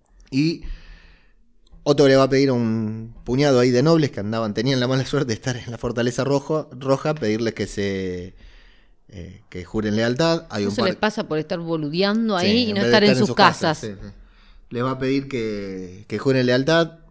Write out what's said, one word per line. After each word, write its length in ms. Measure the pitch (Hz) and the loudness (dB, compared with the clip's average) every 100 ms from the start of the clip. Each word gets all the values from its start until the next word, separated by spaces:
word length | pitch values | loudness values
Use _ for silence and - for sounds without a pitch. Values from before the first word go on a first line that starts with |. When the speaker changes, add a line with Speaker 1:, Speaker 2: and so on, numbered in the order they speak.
| _ _ - | _ _ -6
Speaker 1:
Y 320 | 131 156 165 - - - - - _ _ _ _ _ _ - | 0 0 -2 -8 -12 -14 -20 -20 _ _ _ _ _ _ -6
Otto 240 | 147 143 139 | 0 4 6
le 80 | 135 | 6
va 60 | |
a 60 | 135 | 4
pedir 200 | 135 139 | 4 2
a 40 | |
un 640 | 123 113 113 107 110 113 - | 2 0 -2 -4 -8 -12 -12
puñado 360 | - 127 147 123 | -4 2 4 4
ahí 100 | 127 | 4
de 120 | 120 | 4
nobles 280 | 151 165 143 | 4 4 2
que 80 | - | -2
andaban, 340 | 101 113 113 | -4 -4 -2
tenían 280 | 101 127 131 | -2 0 0
la 60 | 123 | 0
mala 160 | 131 127 | 0 0
suerte 240 | 143 135 | -2 -2
de 40 | 107 | -4
estar 200 | 131 123 | -4 -6
en 160 | 113 | -8
la 60 | 117 | -8
Fortaleza 480 | 120 117 120 123 131 | -6 -2 -2 0 0
Rojo, 440 | 139 135 156 143 127 | 0 -2 -4 -6 -6
Roja, 380 | 131 135 156 151 | -2 0 0 -2
pedirles 380 | 110 110 113 | 0 0 -2
que 120 | - 101 | -4 -6
se... 680 | - 101 95 92 90 92 - - - - _ _ _ - | -4 -2 -2 -4 -6 -10 -16 -20 -20 -20 _ _ _ -20
Eh, 320 | 95 85 92 - | -18 -18 -18 -16
que 160 | 90 87 | -14 -6
juren 300 | 110 104 104 | -4 0 2
lealtad. 500 | 117 123 165 165 - | 2 2 2 0 -4
Hay 120 | 110 - | -4 -2
un 60 | |
Speaker 2:
Eso 100 | 208 | 0
Speaker 1:
par 60 | 202 | -2
Speaker 2:
les 40 | - | 0
pasa 260 | 214 220 - | -2 -2 -4
por 100 | 156 | -4
estar 180 | 151 175 | -4 -6
boludeando 800 | 165 165 147 170 196 214 226 185 | -4 -4 -2 0 0 0 0 0
Speaker 1:
Sí, 60 | 185 | 2
Speaker 2:
ahí 120 | 226 233 | 2 0
y 40 | |
Speaker 1:
en 60 | 202 | 0
Speaker 2:
no 0 | |
Speaker 1:
vez 80 | |
de 40 | - | 2
Speaker 2:
estar 140 | 220 | 4
en 60 | 208 | 4
Speaker 1:
estar 60 | - | 4
en 20 | |
Speaker 2:
sus 80 | 214 | 2
Speaker 1:
sus 80 | 120 | 4
casas, 440 | 185 160 170 151 | 4 4 -2 -2
Speaker 2:
casas. 160 | 113 98 | -6 -12
Speaker 1:
sí, 80 | 104 | -16
sí. 60 | - - _ - - - | -18 -20 _ -20 -20 -10
Les 140 | 117 127 | -4 -4
va 60 | |
a 80 | 131 | -2
pedir 280 | 131 139 135 | 0 -2 -2
que, 800 | 123 110 104 98 95 90 92 - | -4 -4 -6 -8 -10 -12 -14 -8
que 100 | 104 | -4
juren 260 | 135 131 123 | 0 2 4
lealtad. 540 | 127 135 165 160 - - | 2 4 2 2 -6 -20